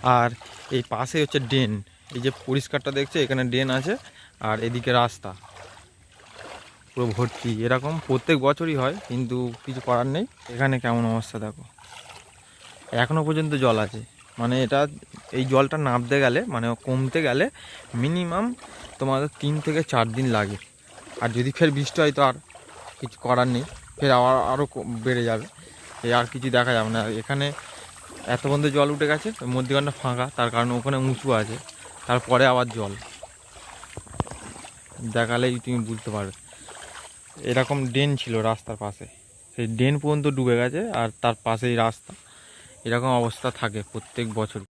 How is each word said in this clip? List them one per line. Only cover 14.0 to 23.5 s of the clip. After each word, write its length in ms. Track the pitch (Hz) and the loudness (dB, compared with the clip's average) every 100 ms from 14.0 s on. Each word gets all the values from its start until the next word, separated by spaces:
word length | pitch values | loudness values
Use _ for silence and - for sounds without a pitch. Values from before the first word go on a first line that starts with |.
| 113 - - - | -14 -20 -20 -4
মানে, 140 | 120 127 123 | 0 2 2
এটা, 140 | 139 147 147 - - - 131 | 2 0 -4 -20 -20 -8 -4
এই 60 | 131 | 2
জলটা 260 | 131 135 156 143 | 4 4 2 2
নামতে 260 | 123 120 139 | 2 2 4
গেলে, 160 | 131 131 240 | 4 2 0
মানে, 140 | 127 117 117 - | -2 -2 -2 -2
কমতে 320 | 127 131 160 151 | -2 0 0 2
গেলে 180 | 127 220 - - - - 117 | 2 0 -2 -20 -20 -8 -2
মিনিমাম 440 | 135 175 175 175 233 247 - - - - | 0 0 0 -2 -2 -4 -14 -18 -18 -6
তোমাদের 300 | 135 135 147 - | 0 0 -2 -2
তিন 120 | 143 151 151 | -2 -2 0
থেকে 160 | 151 151 | -2 2
চার 140 | 127 113 113 | 2 2 0
দিন 100 | 131 110 | 2 2
লাগে। 220 | 101 101 - _ - - - - | 0 -4 -12 _ -20 -20 -16 -4
আর 60 | 117 117 | -2 0
যদি 120 | 123 - | -2 4
ফের 120 | 165 139 | 2 4
বৃষ্টি 200 | 139 - | -2 2
হয় 100 | 151 139 | 2 4
তো 40 | 139 | 2
আর 60 | 131 - - - - - - | 2 -10 -20 -20 -20 -20 -12
কিছু 180 | 123 - 120 | -12 -8 2
করার 240 | 123 127 | 4 4